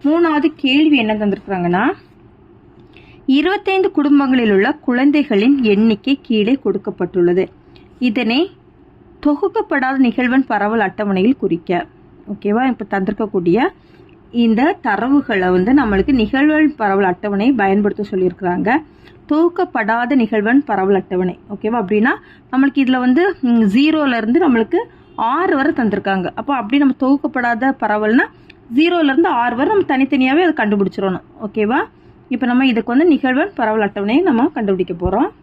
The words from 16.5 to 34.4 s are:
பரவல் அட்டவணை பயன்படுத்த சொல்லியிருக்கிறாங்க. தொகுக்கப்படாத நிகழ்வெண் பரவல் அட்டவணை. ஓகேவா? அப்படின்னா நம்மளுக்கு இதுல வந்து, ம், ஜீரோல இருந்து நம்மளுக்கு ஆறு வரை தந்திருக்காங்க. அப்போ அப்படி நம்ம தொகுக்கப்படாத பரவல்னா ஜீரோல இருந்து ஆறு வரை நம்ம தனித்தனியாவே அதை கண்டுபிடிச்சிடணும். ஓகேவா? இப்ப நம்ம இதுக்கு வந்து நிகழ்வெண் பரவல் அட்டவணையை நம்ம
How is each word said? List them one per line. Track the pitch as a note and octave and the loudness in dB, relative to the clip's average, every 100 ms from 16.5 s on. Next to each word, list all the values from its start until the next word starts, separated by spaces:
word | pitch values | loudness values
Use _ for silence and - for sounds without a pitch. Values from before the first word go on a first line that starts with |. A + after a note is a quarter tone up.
| D4+ D#4 - | 2 0 0
பரவல் | G#3+ F#3+ G3 | -2 0 0
அட்டவணை | F3 G#3 G3 A3+ | -2 -4 -2 0
பயன்படுத்த | C4 G3 G3 G3+ G3+ G3+ | 0 0 0 0 -4 -6
சொல்லியிருக்கிறாங்க. | G3 F#3 F3+ F#3 F3+ F#3 C#4 D#4 - - - - | -2 -4 -4 -6 -2 -2 -2 -4 -20 -20 -20 -4
தொகுக்கப்படாத | D4 E4+ F4 F4+ A#3+ G#3+ A3+ A#3+ C#4 | 0 0 0 -4 -4 -2 -2 0 0
நிகழ்வெண் | A3+ A3 G#3 C4 D4 | 0 0 2 0 0
பரவல் | G3+ F#3+ G3 | -2 0 0
அட்டவணை. | F#3 F#3 F#3 - - | 0 -4 -4 -6 -16
ஓகேவா? | G#3 G#3+ A#3+ | -8 -4 -4
அப்படின்னா | F#3 G#3 A#3 G4 - - - | 0 0 0 -2 -10 -20 -8
நம்மளுக்கு | B3+ C#4 C#4 | -2 0 0
இதுல | B3+ B3+ | 0 0
வந்து, | B3 B3+ F#4+ F4+ | 2 2 0 -2
ம், | B3 A#3 | 0 2
ஜீரோல | G#3+ G#3 D4 D#4 C#4+ A#3+ | 2 2 2 2 0 -2
இருந்து | A3 C4+ | 0 0
நம்மளுக்கு | E4+ A#3 A3 E4+ A#4+ - - - | 2 2 0 -2 -4 -12 -20 -6
ஆறு | A3+ C#4+ F#4 D4+ | -4 -2 0 0
வரை | C#4 | 0
தந்திருக்காங்க. | D#4 A#3 G3 G3 F#3+ F3 - | 0 -2 -2 -2 -4 -4 -8
அப்போ | A3+ C4+ | -6 -6
அப்படி | G3+ C#4 | -2 0
நம்ம | C#4 C4 | 0 0
தொகுக்கப்படாத | C4 C#4 D4 C4 A#3+ A#3 C4 C4+ | 0 0 -2 -4 -2 0 -2 -2
பரவல்னா | G#3+ G#3 G#3+ A#3+ G#4+ - - - - A#3+ | -2 0 2 2 0 -6 -20 -20 -6 0
ஜீரோல | E4 F4 D4+ | 0 2 0
இருந்து | C4+ F4 | 2 0
ஆறு | C4 A#3+ A#3 | 0 -2 -2
வரை | D4+ | 0
நம்ம | G#4+ - | 0 0
தனித்தனியாவே | C4+ C4+ C#4 C4 C#4+ F4+ | -2 0 0 0 2 0
அதை | |
கண்டுபிடிச்சிடணும். | D#4 G#3+ G3+ F#3+ G#3 G3 F3+ - - | 0 -2 0 -2 -2 -4 -4 -10 -14
ஓகேவா? | G#3+ A3 G#3 C4+ A4 _ - - - | -10 -4 -2 -2 -4 _ -20 -20 -10
இப்ப | B3 B3 | -4 -2
நம்ம | B3 C4+ | 0 0
இதுக்கு | A#3 A3+ | 0 0
வந்து | A#3+ E4+ | 2 4
நிகழ்வெண் | C#4+ C4 B3+ G4 - | 2 2 0 -2 -2
பரவல் | A3 A3 | -2 0
அட்டவணையை | G3+ G#3 G3+ C4 | -2 -2 0 2
நம்ம | F4+ A#3 | 2 2